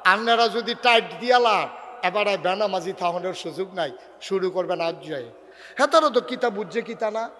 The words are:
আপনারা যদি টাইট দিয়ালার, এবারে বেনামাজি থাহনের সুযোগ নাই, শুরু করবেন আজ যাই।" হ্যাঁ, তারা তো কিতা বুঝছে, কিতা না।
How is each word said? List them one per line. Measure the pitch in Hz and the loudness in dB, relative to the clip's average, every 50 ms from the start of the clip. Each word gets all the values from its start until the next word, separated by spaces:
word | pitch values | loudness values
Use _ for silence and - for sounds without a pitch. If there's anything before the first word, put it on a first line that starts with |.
| - | 6
আপনারা | 185 190 214 226 233 233 226 233 220 | 4 4 4 4 2 4 4 4 2
যদি | 190 233 214 214 240 | 0 -2 -4 -4 -6
টাইট | - - 247 233 226 - - - - | 0 4 4 4 4 4 0 -10 -6
দিয়ালার, | 226 247 247 247 240 226 208 180 151 139 - - - - - - - | 2 4 4 6 6 4 2 2 0 -4 -8 -14 -16 -16 -10 -4 -4
এবারে | 180 180 208 208 208 196 | 0 0 2 0 0 0
বেনামাজি | 180 151 180 190 202 214 202 190 185 165 190 | 0 0 -2 0 0 0 -2 -2 -4 -4 -6
থাহনের | 185 - 180 175 170 170 165 185 170 | -6 -4 -4 -2 -2 -2 -4 -6 -6
সুযোগ | - - 170 147 156 190 185 185 | -6 -10 -10 -6 -6 -8 -6 -4
নাই, | 185 160 139 123 - - - - - | -6 -4 -6 -6 -12 -20 -20 -20 -18
শুরু | - - 196 190 180 185 | -8 -4 -2 -2 -2 0
করবেন | 165 185 175 165 180 165 | -2 -2 -2 -2 -2 -2
আজ | 165 165 165 156 143 151 | -2 -4 -4 -6 -10 -8
যাই।" | 156 135 120 113 - - - - - - - - - | -8 -8 -8 -10 -16 -20 -20 -20 -20 -20 -20 -14 0
হ্যাঁ, | - 269 294 | 0 2 6
তারা | 339 320 311 294 | 6 4 4 6
তো | 220 240 | 2 2
কিতা | 240 - 247 247 254 240 | 0 0 -4 -2 -2 -2
বুঝছে, | 196 202 214 170 160 233 | -2 -4 -8 -4 -6 -6
কিতা | 226 226 226 - 226 214 | -6 -6 -6 -4 -4 -4
না। | 208 220 226 233 - | -2 -4 -6 -8 -10